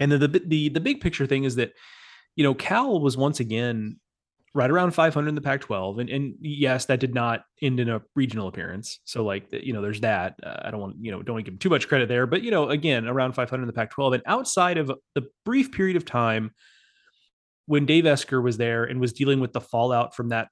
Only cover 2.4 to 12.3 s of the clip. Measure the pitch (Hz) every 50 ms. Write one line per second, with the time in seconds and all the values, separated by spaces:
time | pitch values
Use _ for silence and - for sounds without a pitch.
2.4 | 143 139 131 135 - - 185 226 277 277 208 165 143 139 120 127 135 143 147 -
3.4 | 120 110 110 117 120 120 117 110 107 107 - - _ _ _ _ _ _ _ _
4.4 | _ _ - 139 127 131 160 180 180 175 165 - 160 165 147 147 147 151 151 147
5.4 | 139 143 135 131 - - 107 95 92 98 98 113 123 - 127 139 143 127 - -
6.4 | 156 151 147 143 143 131 127 127 - - 131 123 135 123 120 123 120 117 117 -
7.4 | - _ _ _ 151 135 127 123 120 117 113 104 - _ _ 143 131 123 110 110
8.4 | 98 92 - 95 85 90 90 101 - - - - _ - - 123 110 104 98 101
9.4 | - _ - - - 135 117 104 101 104 107 104 117 110 104 92 90 95 - -
10.4 | - - - - - - - 107 98 95 - 90 113 110 95 90 101 117 117 113
11.4 | 101 98 92 101 - 190 156 139 - - 151 131 120 110 123 123 127 120